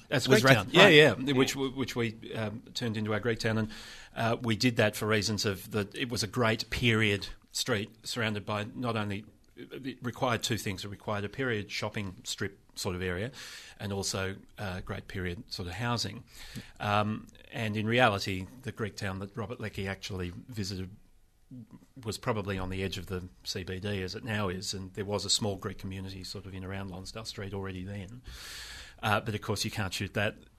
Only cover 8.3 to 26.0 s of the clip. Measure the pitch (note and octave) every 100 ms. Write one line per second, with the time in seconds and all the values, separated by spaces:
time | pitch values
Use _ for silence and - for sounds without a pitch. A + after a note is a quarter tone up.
8.3 | G#2 G2 G#2 A2 C3 A#2+ A2+ G#2 G2 G#2
9.3 | - - - - - C3 - B2 - C3
10.3 | A2+ - G#2+ A2 F#2 G2+ G2 - G#2 G2+
11.3 | - C3 G#2+ G2+ - A2 A2+ G2 - -
12.3 | - G2+ - - - G2+ F2+ F#2 F2+ A#2
13.3 | - - - - - G#2 G2 F#2+ G2+ F#2+
14.3 | G2 - - G2+ F#2 - G2 - G2 F2+
15.3 | F2 - - F2 F2+ A#2+ A#2+ G2 A2+ -
16.3 | - - B2 - - G#2 G#2 G#2 G#2+ -
17.3 | - - - A2 G#2+ G#2+ A#2+ B2 G2 G#2
18.3 | F#2+ F#2 - A2 - G#2 - G2+ F#2+ G2
19.3 | A#2+ G2 B2 G#2+ - G2 F#2+ - F#2 F2+
20.3 | G2+ - A2 F#2 F#2 F#2+ A2 - - _
21.3 | _ - B2+ - A#2+ - - A2+ - C3
22.3 | G#2+ G2 F#2+ F#2 F#2+ F#2+ F#2+ E2+ F#2 F#2
23.3 | - - G2 F2+ F#2 G#2 G2+ F#2 A2 -
24.3 | G#2+ G2 F#2 G#2 F#2+ F#2 A2 G2 G#2 F#2+
25.3 | - G#2 F#2+ G#2 F#2 G2 F#2+